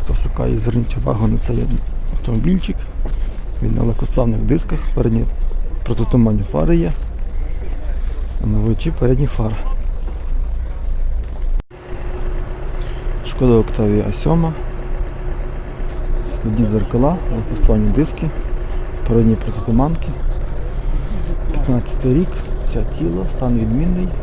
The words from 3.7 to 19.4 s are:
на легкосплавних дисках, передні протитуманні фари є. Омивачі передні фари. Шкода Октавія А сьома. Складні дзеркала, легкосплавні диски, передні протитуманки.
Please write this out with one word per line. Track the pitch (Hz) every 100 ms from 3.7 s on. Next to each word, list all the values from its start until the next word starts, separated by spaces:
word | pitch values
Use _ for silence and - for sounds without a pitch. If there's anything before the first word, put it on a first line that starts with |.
на | 110
легкосплавних | 117 110 - - 120 110
дисках, | 107 147 - 160 -
передні | - 117 117 110 - - - - -
протитуманні | - 120 110 127 113 107
фари | 98 - 82 85
є. | 87 - - - - - - - - - - - - - - -
Омивачі | 117 107 107 110 -
передні | 156 123 131 143
фари. | - 113 107 - - - - - - - - - - - - - - - - - - - - - - - - - - - - - - - - - - - - -
Шкода | - 127
Октавія | 117 107 - 107 104 104
А |
сьома. | 98 - 165 160 156 - - - - - - - - - - - - - - - - - -
Складні | 113 110 110
дзеркала, | 107 98 120 135 180 - 113
легкосплавні | 104 110 - 110 107
диски, | 101 156 - 160 - - - - - - - -
передні | 113 113
протитуманки. | 110